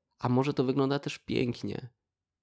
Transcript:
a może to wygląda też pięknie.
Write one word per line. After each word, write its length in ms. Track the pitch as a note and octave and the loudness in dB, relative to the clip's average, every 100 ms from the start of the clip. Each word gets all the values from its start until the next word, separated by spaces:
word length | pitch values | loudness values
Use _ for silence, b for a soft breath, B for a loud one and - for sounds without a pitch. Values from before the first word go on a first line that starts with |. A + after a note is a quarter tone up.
| _ _ | _ _
a 100 | B2+ | 0
może 260 | B2 C#3+ | 2 2
to 100 | C#3+ | 2
wygląda 340 | B2+ C3+ C3+ C#3+ | 0 2 2 0
też 200 | D3 - | -4 -10
pięknie. 680 | - - C3 - G2+ - B2 _ _ _ _ _ | -4 0 0 -2 -6 -8 -10 _ _ _ _ _